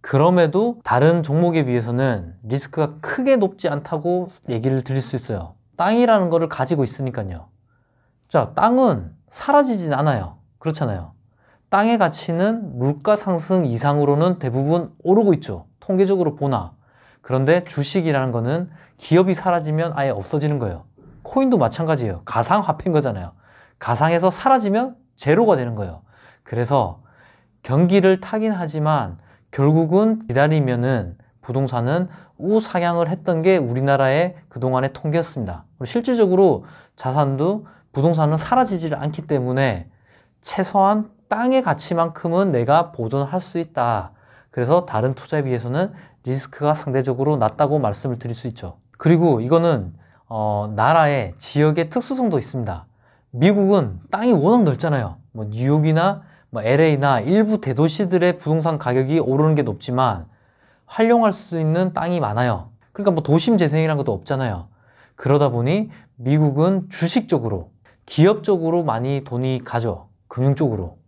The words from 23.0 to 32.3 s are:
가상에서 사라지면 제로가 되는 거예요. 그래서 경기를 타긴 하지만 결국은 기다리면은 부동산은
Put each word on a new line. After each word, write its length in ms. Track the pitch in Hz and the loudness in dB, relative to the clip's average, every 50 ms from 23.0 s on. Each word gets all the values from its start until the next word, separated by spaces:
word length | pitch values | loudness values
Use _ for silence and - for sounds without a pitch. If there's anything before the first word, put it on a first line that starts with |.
| 143 131 110 95 90 92 - _ _ _ _ - - _ _ _ | 0 0 -4 -6 -10 -12 -16 _ _ _ _ -20 -20 _ _ _
가상에서 520 | - - 120 107 147 160 170 170 175 185 | -4 -4 0 0 2 2 2 2 2 0
사라지면 680 | 175 - - 269 269 254 214 202 196 220 247 262 247 _ _ _ _ | 0 0 2 2 2 2 2 0 0 0 -2 -2 -8 _ _ _ _
제로가 400 | _ - 143 151 190 240 220 185 | _ 0 2 2 4 4 4 4
되는 180 | 143 123 120 117 | 2 0 -4 -6
거예요. 280 | 104 101 90 82 80 _ _ _ _ _ - _ _ _ | -6 -8 -8 -10 -14 _ _ _ _ _ -20 _ _ _
그래서 580 | - - 117 123 117 143 135 113 90 85 - _ _ _ _ _ _ _ _ _ _ _ _ _ | -8 -4 -4 -2 0 2 0 0 0 -4 -12 _ _ _ _ _ _ _ _ _ _ _ _ _
경기를 580 | - 127 143 175 175 190 202 180 190 190 190 | -2 0 2 2 4 4 4 4 4 2 2
타긴 320 | 190 - - 220 214 220 214 | -2 -6 -6 -4 -2 -2 -2
하지만 680 | 180 175 156 147 156 151 151 156 147 117 92 87 - _ _ _ _ _ _ | -4 -6 -6 -4 -2 0 0 0 0 -2 -4 -8 -14 _ _ _ _ _ _
결국은 760 | - - 139 143 151 160 165 156 170 190 214 220 226 220 - | -4 0 2 2 4 2 2 2 2 2 2 2 0 -2 -4
기다리면은 920 | - 120 131 143 151 156 156 143 127 123 120 120 131 135 117 98 87 85 - - _ _ _ | -4 0 2 2 4 4 2 2 0 0 0 0 0 0 -2 -2 -6 -10 -16 -20 _ _ _
부동산은 680 | _ - 120 135 135 127 123 120 117 123 147 175 185 180 - - - _ | _ -6 -4 -2 -2 -2 -2 -2 -2 0 0 -2 -2 -4 -8 -18 -20 _